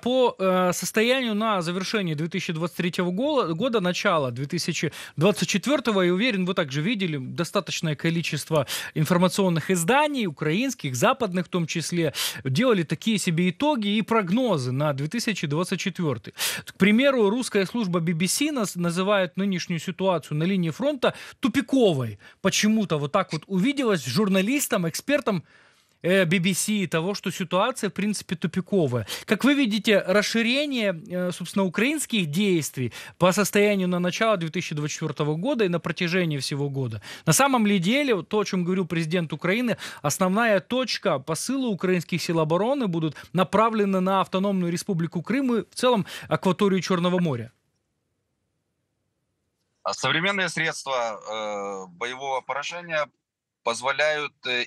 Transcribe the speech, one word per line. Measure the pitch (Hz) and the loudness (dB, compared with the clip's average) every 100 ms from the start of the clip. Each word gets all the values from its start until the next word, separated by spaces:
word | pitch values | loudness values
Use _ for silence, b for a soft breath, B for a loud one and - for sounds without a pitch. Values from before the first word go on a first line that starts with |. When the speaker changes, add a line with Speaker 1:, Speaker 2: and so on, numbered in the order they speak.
Speaker 1:
по, | 233 254 247 - | 2 4 2 2
э, | 190 185 180 | 2 2 2
состоянию | 175 175 - 233 262 247 | 0 -2 0 2 2 0
на | 202 226 202 | 0 0 0
завершение | 165 180 190 226 180 151 | -2 -4 -2 -2 -2 -2
две | 165 | -4
тысячи | 185 - | -4 -4
двадцать | 160 170 - | -4 -4 -2
третьего | 180 - 180 | -4 -2 -2
гола-, | 180 277 285 175 160 | 0 0 0 0 0
года, | 254 226 | 0 0
начала | 180 175 214 170 131 | 0 0 2 2 0
две | 120 139 | -4 -4
тысячи | 175 - 160 156 B B - | -4 -4 -2 -4 B B 2
двадцать | 170 - 175 | 2 2 0
четвертого, | 202 226 294 247 196 | -2 0 0 2 2
я | 175 | 2
уверен, | 185 254 202 180 | 2 0 0 -2
вы | |
также | 190 156 139 | -2 -2 -2
видели, | 160 240 185 147 | -2 -2 -2 -4
достаточное | 131 127 170 208 - - 160 147 | -6 -6 -2 -2 -4 -4 -4 -2
количество | 165 165 160 151 - 160 131 B B | 0 0 -2 -6 0 0 0 B B
информационных | - 156 180 180 - 190 165 - | -2 2 4 4 2 2 2 0
изданий, | 185 165 262 302 277 202 | 0 2 2 2 0 -4
украинских, | 139 151 180 269 - 143 123 | -2 -2 0 -2 -4 -6 2
западных | 196 262 220 180 175 | 2 2 0 -2 -2
в | |
том | 180 160 | -2 -2
числе, | 170 151 175 160 B B B | -4 -4 -2 -2 B B B
делали | 135 135 254 208 | -2 2 4 4
такие | 156 - - 214 | 2 -2 0 0
себе | - 165 180 | 0 2 0
итоги | 180 294 285 202 | 2 0 2 2
и | 214 | 0
прогнозы | - 226 180 208 254 165 127 | 2 0 2 2 2 0 0
на | 127 151 | 0 0
две | 139 147 | -2 -4
тысячи | 240 226 190 151 | -4 -4 -2 -2
двадцать | 147 180 185 | -2 -2 -2
четвертый. | 202 175 165 113 - - B B - | -4 -2 -2 -2 -6 -6 B B -8
К | - | 2
примеру, | 190 220 277 269 202 | 4 6 4 4 2
русская | 233 233 202 190 | 2 0 0 0
служба | 240 202 175 | -2 0 0
би | 165 | 0
би | 165 180 | 0 0
си | - 294 | 0 0
наз-, | 285 202 175 | 0 -4 -2
называет | 175 170 190 208 180 - | -2 0 2 2 2 -2
нынешнюю | 202 180 - 170 | -2 -2 -2 -6
ситуацию | - 180 190 170 - 151 | -4 -2 0 0 -2 -2
на | |
линии | 170 196 170 | 0 0 0
фронта | - 269 294 208 B B B | -2 -2 0 0 B B B
тупиковой. | 262 269 - 269 220 143 120 104 B B | 0 0 0 4 4 2 -2 -8 B B
Почему-то | 196 - 214 220 196 156 | -2 2 2 2 0 -2
вот | 139 | 0
так | 196 185 | 0 0
вот | 160 - | -4 -4
увиделось | 190 220 285 247 185 123 | 0 0 0 0 0 0
журналистам, | 123 208 190 190 277 - 220 165 | 0 2 2 2 0 0 -2 -2
экспертам, | - - 285 - 185 b b b b b b | -4 0 0 2 -2 b b b b b b
э, | 165 190 | 2 4
би | 175 190 | 4 4
би | 175 | 2
си | 185 - 208 185 | 0 0 -2 0
того, | 165 170 | -2 -2
что | 202 190 | -4 -6
ситуация, | - 180 185 226 - 202 | -4 -2 0 0 -2 -4
в | |
принципе, | - 202 196 - 180 | -2 -4 -4 -6 -4
тупиковая. | 170 185 - 202 147 120 101 B - | -4 -4 0 2 2 0 -4 B -2
Как | 214 | 2
вы | 254 | 4
видите, | 285 262 214 226 196 | 4 2 0 4 4
расширение, | - 202 202 226 226 262 302 254 208 170 160 | 4 2 2 2 2 0 0 0 -2 -2 -6
э, | 180 180 | -4 -4
собственно, | 170 175 - 190 | -4 -4 0 0
украинских | 165 240 311 - 220 165 | 2 0 0 -2 -2 0
действий | 151 208 175 143 - 123 B B - | 0 2 2 0 -4 -6 B B 2
по | 175 | 4
состоянию | 180 196 208 208 202 180 | 4 2 4 4 2 0
на | 180 | 0
начало | 175 - 226 208 | 0 0 2 2
две | 165 | 0
тысячи | 180 - | -4 -6
двадцать | 151 147 | -4 -6
четвертого | - 160 147 151 156 | -4 -6 -2 -2 -2
года | 214 277 196 | -2 0 0
и | |
на | 170 | 0
протяжении | 165 - 175 185 175 143 | -4 -4 0 0 0 -2
всего | 127 143 143 | -4 -4 -4
года? | 135 123 107 B B - | -2 -4 -6 B B 2
На | |
самом | 160 277 254 208 | 4 6 4 4
ли | 202 | 4
деле, | 170 262 294 202 | 2 2 2 0
вот | 160 | 0
то, | 214 | -2
о | 202 | 0
чем | 190 | 0
говорил | 175 185 170 | 0 0 -2
президент | 165 160 180 165 | -2 -2 -2 -2
Украины, | 151 180 208 247 180 B B | -4 -2 0 0 -2 B B
основная | 151 - 185 196 233 202 | -4 0 0 2 4 2
точка | - 254 254 - 196 147 | 0 -2 -2 -2 -2 -2
посыла | 131 160 - 269 254 | -2 -6 -2 -2 -2
украинских | 190 185 185 - 165 | -2 0 0 0 -4
сил | - 165 | 0 0
обороны | 156 170 220 285 220 | 2 2 2 0 0
будут | 170 160 - B | 0 -2 -6 B
направлены | 175 190 196 226 220 202 190 | 0 2 4 4 2 0 2
на | 185 196 | 2 2
автономную | 175 190 196 190 175 | 0 0 0 0 0
республику | 170 - 175 170 180 | -2 -2 -2 -2 -4
Крым | 151 254 269 | -2 0 2
и | 233 - | 0 -2
в | - | 0
целом | 254 233 165 B B | 2 2 0 B B
акваторию | 156 190 175 202 185 | 0 0 2 2 2
Черного | - 185 180 180 | 0 0 0 0
моря? | 175 123 113 _ _ _ _ _ _ _ _ _ _ _ _ _ _ _ _ _ _ _ _ _ _ _ | 0 -2 -8 _ _ _ _ _ _ _ _ _ _ _ _ _ _ _ _ _ _ _ _ _ _ _
Speaker 2:
А | - | -6
современные | 98 131 147 190 202 180 | -2 0 0 0 0 -2
средства, | 160 160 147 135 131 117 101 | -2 -4 -4 -4 -2 -2 -4
э, | - 110 107 104 101 98 92 | -8 -6 -4 -6 -6 -8 -10
боевого | 85 120 127 139 131 | -8 -8 -6 -4 -4
поражения | - 131 147 170 175 156 147 _ _ _ _ _ | -4 -6 -6 -10 -6 -4 -4 _ _ _ _ _
позволяют, | - 113 127 139 151 151 147 _ 127 | -6 -2 -2 0 2 0 -4 _ -4
э, | 123 | -2